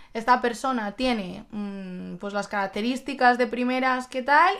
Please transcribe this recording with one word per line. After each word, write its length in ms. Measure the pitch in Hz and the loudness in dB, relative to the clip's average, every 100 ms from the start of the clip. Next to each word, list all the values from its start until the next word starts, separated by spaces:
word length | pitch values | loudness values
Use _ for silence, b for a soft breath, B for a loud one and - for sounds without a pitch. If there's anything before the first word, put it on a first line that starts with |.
| B | B
esta 260 | 226 226 247 | -6 4 4
persona 520 | 240 226 262 247 208 | 4 -2 -2 0 -2
tiene, 520 | 202 254 226 180 196 214 | -2 0 0 -2 -10 -12
mm, 680 | 208 202 196 190 180 185 180 | -8 -8 -8 -10 -10 -10 -10
pues 160 | 202 | -6
las 160 | 202 196 | -6 -4
características 880 | 208 196 208 233 262 - 277 247 247 | -4 -4 -2 -2 -4 -6 2 4 4
de 80 | 240 | 0
primeras 580 | 240 247 254 262 254 247 | 0 -2 0 0 -2 -4
que 160 | 262 | -6
tal, 320 | 247 294 349 | 2 6 6